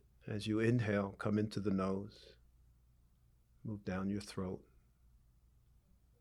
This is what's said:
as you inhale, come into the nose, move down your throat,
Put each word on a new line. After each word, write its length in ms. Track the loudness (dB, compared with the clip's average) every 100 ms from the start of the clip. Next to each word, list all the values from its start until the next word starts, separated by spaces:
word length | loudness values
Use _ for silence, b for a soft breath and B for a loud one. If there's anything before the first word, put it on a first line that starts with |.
| -20 _ -8
as 180 | -4 0
you 140 | 2
inhale, 560 | 4 4 4 2 0 -2
come 180 | 0 2
into 200 | 2 0
the 100 | 0
nose, 640 | 2 2 -2 -4 -12 -20 -20 -20 -20 -20 -20 _ -20 _ _ -20 _ _ _
move 200 | -10 -6
down 240 | -4 -2 -2
your 120 | -2
throat, 400 | -4 -6 -4 -6 -10 -20 _ _ -20 -20 -20 _ _ _ _ -20 _ -20 _ _